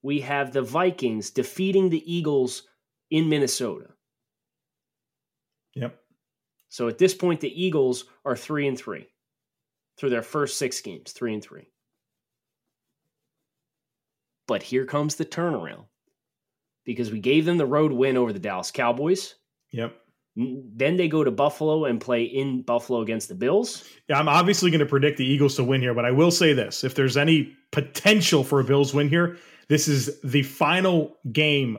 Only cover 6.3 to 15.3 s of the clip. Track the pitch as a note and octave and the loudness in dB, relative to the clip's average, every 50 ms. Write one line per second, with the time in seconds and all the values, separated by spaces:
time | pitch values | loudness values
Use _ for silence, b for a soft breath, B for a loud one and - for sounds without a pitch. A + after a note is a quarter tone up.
6.3 | _ _ _ _ _ _ _ _ - - B2 A#2 A2+ - F3+ F#3 F#3+ - F#3 F3+ | _ _ _ _ _ _ _ _ -8 -4 -4 -4 2 2 2 2 2 0 0 0
7.3 | E3+ - - C3 - E3 F3+ F#3 D#3+ D#3 C3+ B2+ B2 B2+ - b b b b C#3 | 0 0 -4 -8 -4 -2 -2 0 2 2 2 2 0 -4 -8 b b b b -6
8.3 | D3+ D3 - - D3+ D3 C#3+ C#3 B2+ B2+ - A2+ F2+ D2 - _ _ _ _ _ | -6 -6 -6 -6 -4 -2 -2 -2 -4 -6 -10 -12 -14 -14 -14 _ _ _ _ _
9.3 | _ _ _ _ _ _ _ _ _ _ _ _ _ - - C3+ B2 A#2 A2+ - | _ _ _ _ _ _ _ _ _ _ _ _ _ -6 -4 -2 -2 -2 -4 -4
10.3 | - D3+ C#3+ C#3 - - C#3+ B2+ B2+ - - G#2+ F2 - _ - - - B2 A#2 | -4 -4 -2 -2 -4 -4 -4 -4 -6 -8 -10 -12 -16 -16 _ -20 -10 -8 -6 -6
11.3 | A2 G#2 - - - - - _ _ _ _ _ _ _ _ _ _ _ _ _ | -6 -6 -8 -12 -20 -20 -20 _ _ _ _ _ _ _ _ _ _ _ _ _
12.3 | _ _ _ _ _ _ _ _ _ _ _ _ _ _ _ _ _ _ _ _ | _ _ _ _ _ _ _ _ _ _ _ _ _ _ _ _ _ _ _ _
13.3 | _ _ _ _ _ _ _ _ _ _ _ _ _ _ _ _ _ _ _ _ | _ _ _ _ _ _ _ _ _ _ _ _ _ _ _ _ _ _ _ _
14.3 | _ _ _ - A#2 G2 - - B2+ C3 C3 B2+ D3 D3 D3 D3+ D3 - D#3+ - | _ _ _ -4 -4 -4 -4 -2 -2 -2 -2 -2 -4 -2 -2 -2 -4 -6 -8 -8